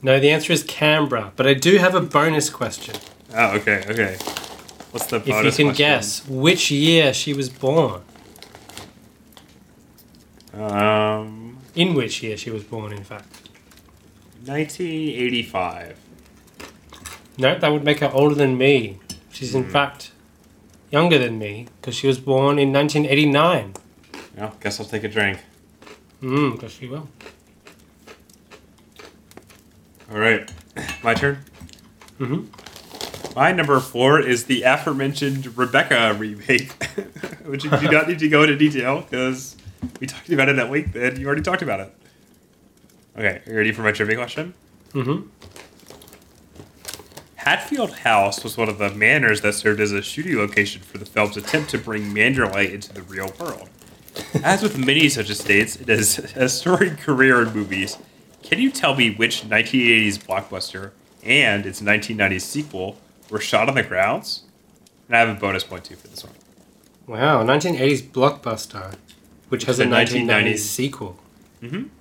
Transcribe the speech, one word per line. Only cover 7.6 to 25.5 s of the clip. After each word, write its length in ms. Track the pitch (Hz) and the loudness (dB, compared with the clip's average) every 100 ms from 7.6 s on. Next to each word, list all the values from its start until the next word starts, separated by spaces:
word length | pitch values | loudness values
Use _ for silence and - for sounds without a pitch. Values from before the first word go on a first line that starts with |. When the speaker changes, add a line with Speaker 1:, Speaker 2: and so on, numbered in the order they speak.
| 131 156 139 92 90 - - - - - - - - - - _ _ - - - _ _ _ _ _ - _ - - | 0 2 2 -2 -14 -20 -20 -20 -20 -20 -20 -20 -20 -20 -20 _ _ -20 -20 -20 _ _ _ _ _ -20 _ -20 -20
Speaker 2:
Um, 1040 | 104 107 101 104 107 107 107 110 107 113 127 131 - | -10 -4 2 4 4 0 -2 -8 -14 -18 -20 -16 0
Speaker 1:
In 180 | 180 160 | 2 2
which 260 | 113 - | -2 -6
year 160 | 113 104 | -8 -8
she 140 | - | -8
was 120 | 110 | -10
born, 280 | 101 117 107 | -10 -10 -10
in 120 | 104 | -12
fact. 460 | 98 107 - - - - _ - _ _ _ _ - - 120 | -14 -18 -18 -20 -20 -20 _ -20 _ _ _ _ -20 -20 -10
Speaker 2:
nineteen 640 | 143 156 - 180 160 156 120 | -6 -6 -6 -8 -4 -6 -2
eighty-five. 840 | 123 123 113 95 90 85 85 - _ - - _ _ _ - - - - - - - - | -2 -2 -4 -4 -4 -6 -16 -20 _ -20 -20 _ _ _ -20 -20 -20 -20 -20 -20 -20 0
Speaker 1:
No, 200 | 131 165 | 2 2
that 140 | 156 | 2
would 120 | 151 | 2
make 160 | 143 147 | 2 0
her 100 | 143 | 0
older 220 | 135 147 143 | 4 4 4
than 220 | 139 127 | 2 4
me. 420 | 131 143 107 95 _ - _ | 4 4 0 -12 _ -20 _
She's, 240 | - 127 131 | -14 -6 -4
in 80 | |
Speaker 2:
Hmm. 80 | 127 | -2
Speaker 1:
fact, 400 | 143 139 - - _ _ _ _ _ _ - _ | 0 -2 -4 -20 _ _ _ _ _ _ -20 _
younger 260 | 143 170 156 | 2 4 4
than 220 | 123 113 | 2 -4
me, 280 | 107 104 123 _ | -8 -10 -16 _
'cause 140 | - 117 | -10 -2
she 100 | 139 | 0
was 140 | 127 | 0
born 400 | 131 131 139 143 | 0 2 2 4
in 120 | 139 | 2
nineteen 340 | 139 147 147 147 | 2 2 0 2
eighty-nine. 680 | 139 151 139 165 170 107 95 _ _ _ - - - | 4 4 4 4 2 -4 -14 _ _ _ -20 -20 -12
Speaker 2:
Well, 180 | 107 - | -12 -8
guess 200 | 101 101 | -8 -8
I'll 60 | 104 | -8
take 180 | 110 | -8
a 40 | 104 | -6
drink. 320 | 107 101 92 - | 0 0 -2 -10